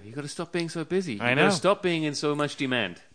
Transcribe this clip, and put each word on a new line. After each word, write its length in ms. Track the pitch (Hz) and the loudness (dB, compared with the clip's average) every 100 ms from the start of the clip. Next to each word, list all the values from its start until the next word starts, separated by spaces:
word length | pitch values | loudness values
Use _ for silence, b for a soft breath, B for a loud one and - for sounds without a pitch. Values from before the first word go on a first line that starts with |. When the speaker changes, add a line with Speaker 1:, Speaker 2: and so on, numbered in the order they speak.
| 101 | -10
Speaker 1:
You 80 | |
gotta 160 | 127 143 | -10 -10
stop 220 | - 165 | -8 -6
being 160 | 175 165 | -4 -4
so 160 | 170 156 | -4 -2
busy. 300 | 185 180 101 | -2 -2 -2
You 60 | |
Speaker 2:
I 140 | 120 135 | 2 4
Speaker 1:
gotta 80 | |
Speaker 2:
know. 60 | 190 | 4
Speaker 1:
stop 340 | 175 180 202 | 4 2 2
being 200 | 180 165 | 2 0
in 120 | 156 139 | -2 -2
so 180 | 151 | 0
much 220 | 147 147 - | 0 -2 -2
demand. 460 | 135 127 98 87 - | -2 0 -2 -6 -18